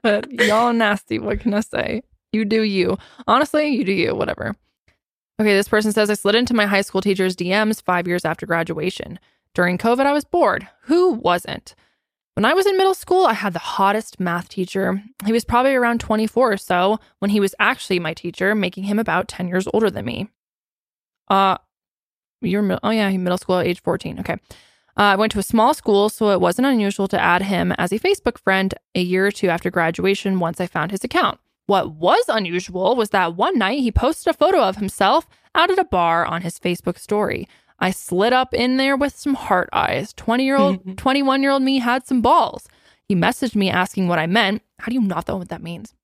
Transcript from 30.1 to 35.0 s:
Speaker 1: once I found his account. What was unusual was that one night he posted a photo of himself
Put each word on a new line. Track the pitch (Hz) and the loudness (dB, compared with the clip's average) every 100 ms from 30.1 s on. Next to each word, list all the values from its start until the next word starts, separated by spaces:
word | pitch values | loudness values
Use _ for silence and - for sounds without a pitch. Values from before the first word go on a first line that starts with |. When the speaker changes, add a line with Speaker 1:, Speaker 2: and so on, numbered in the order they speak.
| 196 196 190 | 0 0 0
Speaker 1:
once | 170 170 | -2 -4
I | 180 | -6
found | 170 156 | -4 -4
his | 196 | -4
account. | 247 339 330 - _ _ - | -2 0 0 -4 _ _ 0
What | 196 - 156 | 0 0 0
was | 175 349 480 | 2 2 2
unusual | 220 185 175 180 180 190 247 | -2 -2 -4 -6 -2 0 0
was | 214 | 0
that | 196 175 170 | 0 0 0
one | 247 349 | 0 2
night | 190 277 | 0 0
he | 247 | 0
posted | - 254 320 - | 2 0 0 -2
a | - | 2
photo | 311 381 | 4 4
of | 208 190 | 2 0
himself | 202 - | -6 0